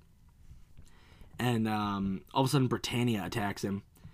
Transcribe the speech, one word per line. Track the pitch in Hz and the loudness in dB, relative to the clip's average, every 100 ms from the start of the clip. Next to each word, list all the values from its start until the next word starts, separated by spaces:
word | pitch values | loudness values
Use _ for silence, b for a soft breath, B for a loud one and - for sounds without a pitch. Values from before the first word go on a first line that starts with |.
| - - - - - - - - b b b b b - | -20 -20 -20 -20 -20 -20 -20 -20 b b b b b -2
And, | 120 117 110 | 2 2 2
um, | 107 104 101 98 95 - | 0 0 0 -2 -2 -2
all | - | 0
of | 131 | 4
a | |
sudden, | 143 127 | 4 4
Britannia | 117 - 117 123 110 87 | 0 0 0 2 0 -2
attacks | 117 101 98 | -2 -2 -2
him. | 101 98 - b b | -4 -4 -8 b b